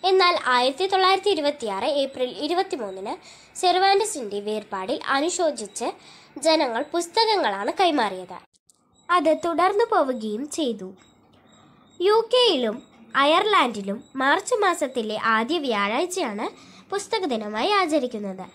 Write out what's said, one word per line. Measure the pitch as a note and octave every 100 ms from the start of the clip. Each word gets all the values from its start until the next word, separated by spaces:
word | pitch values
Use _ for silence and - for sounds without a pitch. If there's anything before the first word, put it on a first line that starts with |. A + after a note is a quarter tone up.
എന്നാൽ | F4+ F#4+ F4+ E4+ B3
ആയിരത്തി | C4+ B3+ C4+ F#4+
തൊള്ളായിരത്തി | G4 F#4 F#4+ G4+
ഇരുപത്തിയാറ് | F#4 D4 D4 A3+ F#3+
ഏപ്രിൽ | B3+ D4 C4+ C4+ B3+ F#3
ഇരുപത്തിമൂന്നിന് | D4 F4 F#4+ D#4 G#3 F#3+ G3+ E4+ - - - -
സെർവാന്റസിന്റെ | F4+ F4+ G4 G4 G#4+ D#4 G#3+ G3+
വേർപാടിൽ | G#3 G#3+ G#3 G3 F#3+ C#4 -
അനുശോചിച്ച് | C4+ D#4 F4 E4 B3 G3+ - B3+ - - - - -
ജനങ്ങൾ | D#4+ D#4+ C#4 A3+
പുസ്തകങ്ങളാണ് | D4 E4+ E4+ A4 A4 G#4 C4 G3 G#3+ -
കൈമാറിയത്. | F#4 D4 G#3+ F#3 F3+ F3+ _ _ _ _ _ _ _
അത് | F4+ D#4 D#4
തുടർന്നു | E4+ E4 F4+ G4+
പോവുകയും | A#4 G#4 C#4 B3 G#3+ G#3 D4
ചെയ്തു. | - C#4+ G#3 F#3 F#3 - _ _ _ _ _ _ _ _ _
യു | F4 A4 A4+
കെയിലും | B4 A#4+ E4 A#3 A#3 - - - -
അയർലാൻഡിലും | C#4 E4 G#4 G4 C4+ A3+ G3 G#3 - C4+
മാർച്ച് | C4+ E4 G4
മാസത്തിലെ | A#4 G4+ E4+ C#4 B3+ G#3+ G#3+
ആദ്യ | A3+ A3 A#3 F4
വ്യാഴാഴ്ചയാണ് | C#4 G#3 G3+ A#3 F4 F#4 C#4+ G3+ D4 - - - -
പുസ്തക | G4+ - A4+
ദിനമായി | F#4 A3+ G#3+ G#3+ D4
ആചരിക്കുന്നത്. | G#4 F4+ D4+ B3 A3 G3+ F#3 F3+